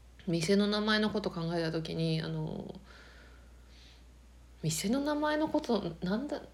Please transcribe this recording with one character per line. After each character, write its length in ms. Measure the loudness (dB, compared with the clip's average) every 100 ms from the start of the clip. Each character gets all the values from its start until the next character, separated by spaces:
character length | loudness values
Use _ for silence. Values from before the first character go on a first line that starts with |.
| -20 -10 -2
店 280 | 0 4 4
の 120 | 4
名 140 | 2
前 180 | 2 2
の 100 | 2
こ 120 | 0
と 100 | -2
考 100 | -4 -2 0
え 60 |
た 100 | 0
時 240 | -2 -4 -2
に、 260 | 0 0
あ 60 | -2
の、 480 | -4 -4 -6 -8 -12 -16 -20 -20 -20 -20 -20 -20 -20 -20 -20 -20 -20 -20 -20 -20 -20 -20 -6
店 260 | -2 0 0
の 100 | 0
名 160 | 2 0
前 220 | 2 2
の 100 | 2
こ 140 | 2
と、 340 | 2 0 0 -4
な 160 | -2 -2
ん 100 | -2
だ、 140 | -6 -10